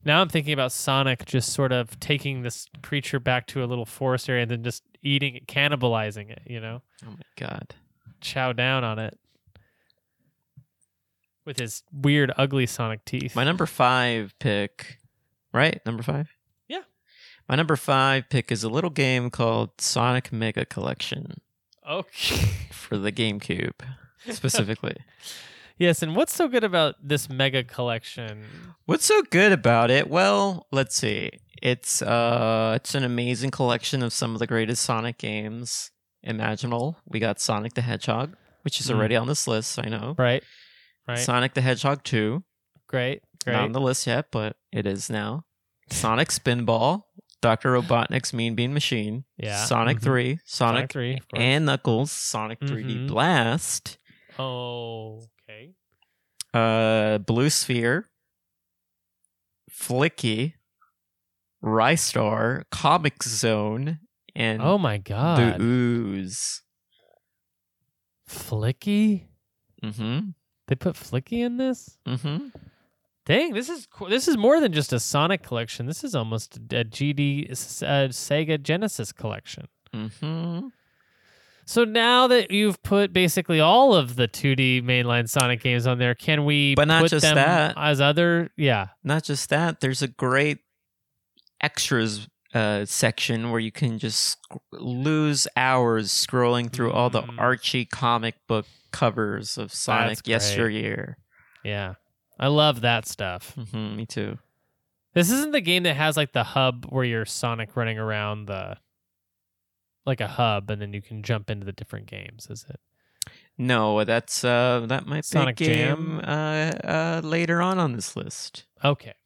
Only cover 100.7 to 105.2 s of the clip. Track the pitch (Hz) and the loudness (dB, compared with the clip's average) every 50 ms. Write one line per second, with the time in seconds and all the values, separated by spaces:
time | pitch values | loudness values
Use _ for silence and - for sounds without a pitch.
100.7 | 104 107 110 107 104 - - - - _ _ _ _ _ _ _ _ _ _ 104 | 0 -2 -4 -4 -4 -6 -6 -8 -12 _ _ _ _ _ _ _ _ _ _ -6
101.7 | 104 101 101 92 92 - _ _ _ _ _ _ _ _ 127 135 147 151 151 151 | -6 -6 -6 -8 -10 -12 _ _ _ _ _ _ _ _ 0 2 4 6 6 4
102.7 | 143 117 110 120 117 117 104 - - - 104 95 90 90 - - - - 120 104 | 4 2 2 2 2 2 -2 -6 -8 -6 -6 -6 -6 -8 -12 -14 -14 -14 -12 -10
103.7 | 107 113 107 104 107 107 113 113 - - 104 104 104 117 _ _ _ _ _ _ | -8 -8 -8 -6 -8 -8 -10 -8 -6 -6 -6 -6 -8 -12 _ _ _ _ _ _
104.7 | _ _ _ _ _ _ _ _ _ 175 | _ _ _ _ _ _ _ _ _ 2